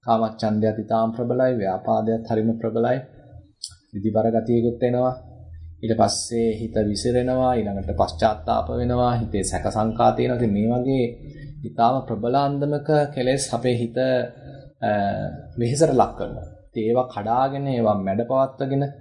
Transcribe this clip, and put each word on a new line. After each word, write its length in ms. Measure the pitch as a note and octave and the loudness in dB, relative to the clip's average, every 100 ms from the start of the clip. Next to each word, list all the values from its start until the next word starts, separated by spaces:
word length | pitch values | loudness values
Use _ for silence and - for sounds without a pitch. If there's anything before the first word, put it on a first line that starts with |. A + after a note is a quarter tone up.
| - | 2
කාමච්ඡන්දයත් 680 | A2+ A2 A2 A2 G#2+ A2 A2 | 2 2 0 -2 2 2 0
ඉතාම 300 | G#2 A2+ A2+ | -2 0 0
ප්‍රබලයි, 420 | A2+ A#2+ B2 B2+ | -2 -2 2 2
ව්‍යාපාදයත් 720 | B2 F#2+ F#2 - A2 A2 A2+ | 2 0 -2 0 0 2 -2
හරිම 260 | - A2+ A2 | 0 0 2
ප්‍රබලයි. 440 | A2+ A2+ A2+ A#2+ C3 - - - - - _ - - _ | 0 -2 0 2 0 -4 -20 -20 -20 -20 _ -16 -16 _
විධිබර 380 | G#2 G#2+ G#2+ A2+ | -4 -2 0 2
ගතියකුත් 520 | A2+ A2+ A#2 A#2 A#2 | 0 2 2 2 0
එනවා. 300 | B2 B2 B2+ B2+ - - - - - - | 0 2 0 -2 -14 -20 -18 -18 -18 -10
ඊට 180 | A2+ | -2
පස්සේ 540 | A2 G#2+ - - A#2 A#2 | 2 2 2 -4 0 0
හිත 220 | G#2+ A2+ A2 | -2 -2 0
විසිරෙනවා, 720 | G#2 G2+ B2 B2 B2 B2+ B2+ | 0 0 0 0 2 2 2
ඊළඟට 400 | B2 G2+ G2 F2 | 2 0 -4 -4
පශ්චාත්තාප 720 | - - - A2 G#2+ - A2 G#2+ | 0 0 2 0 0 0 -2 0
වෙනවා, 440 | A#2+ B2 B2 B2 | -2 0 2 2
හිතේ 300 | A#2+ A2 G2 | 2 0 -2
සැක 220 | F#2 - G#2 | -2 -2 -2
සංකා 440 | G#2+ A2 A2 A#2 | 0 0 4 4
තියෙනවා. 260 | B2+ B2 A#2 | 4 0 2
ඉතින් 140 | A#2 | 2
මේ 160 | G2+ A2 | 2 2
වගේ 340 | B2 B2+ C3+ A#2+ - - - - - | 0 0 2 0 -4 -16 -16 -16 -12
ඉතාම 340 | - - A#2 C3 | -10 2 2 2
ප්‍රබල 340 | C3 G#2+ A#2 C3+ | -2 -4 0 2
අන්දමක 520 | C#3+ C#3+ C#3+ D3 C#3+ D3+ D3 | 2 0 0 -2 2 2 2
කෙලෙස් 360 | C#3+ B2+ C#3+ - | 0 0 0 0
අපේ 280 | A#2 B2+ A#2 | -2 0 0
හිත, 220 | A#2 A#2+ C3 B2+ A#2+ - - - - _ | -2 0 0 0 -2 -8 -18 -18 -20 _
අ, 120 | G#2+ G#2 G2+ G2+ G2+ - - | -2 0 0 -2 -6 -8 -12
වෙහෙසට 400 | - A#2 D3 D#3+ | -4 -2 2 4
ලක් 200 | C3 G2 | 4 2
කරනවා. 340 | - E2+ D2 - - | 0 -8 -8 -14 -18
ඉතින් 180 | - A#2+ | -10 -4
ඒවා 220 | A2 A#2+ B2 | 2 2 0
කඩාගෙන, 560 | - G#2 A#2+ C3+ C#3 C#3 | -4 -2 0 0 -2 -2
ඒවා 300 | B2+ A2 G2+ | 0 2 2
මැඩ 240 | F#2+ G2 | 0 -2
පවත්වාගෙන 640 | A#2 C3 C3+ - C3+ C#3 C#3+ - | 0 2 0 -2 -2 0 -2 -6